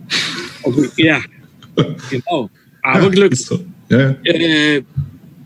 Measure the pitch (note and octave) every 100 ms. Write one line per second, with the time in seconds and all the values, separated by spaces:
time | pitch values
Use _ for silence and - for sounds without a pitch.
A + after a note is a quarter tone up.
0 | - - - - - - C#3 B2 B2+ -
1 | D#3+ C#3 - - - _ - - - -
2 | - B2+ E3+ D#3+ G#2 _ _ _ - -
3 | F#3+ F#3+ F#3+ B2 - F3 - - - A#2+
4 | C3+ C3+ - E3 E3 D#3 D3+ D3 - -
5 | - - - -